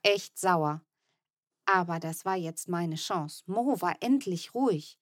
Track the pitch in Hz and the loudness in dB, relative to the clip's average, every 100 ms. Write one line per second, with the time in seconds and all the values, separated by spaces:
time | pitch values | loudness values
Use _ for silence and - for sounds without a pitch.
0 | 202 202 - - 190 170 151 156 - _ | 2 2 0 -2 2 2 2 -2 -10 _
1 | _ _ _ _ _ _ - 190 175 165 | _ _ _ _ _ _ 2 2 2 -4
2 | 165 165 190 190 165 165 - 175 170 156 | -6 -6 -4 -2 -4 -6 -4 -2 -2 -4
3 | - 185 151 - - 208 262 196 180 - | -4 -4 -4 -8 -6 -2 0 0 -2 -2
4 | 240 269 190 170 - 240 262 156 - - | 2 2 2 -4 -4 0 2 2 -4 -18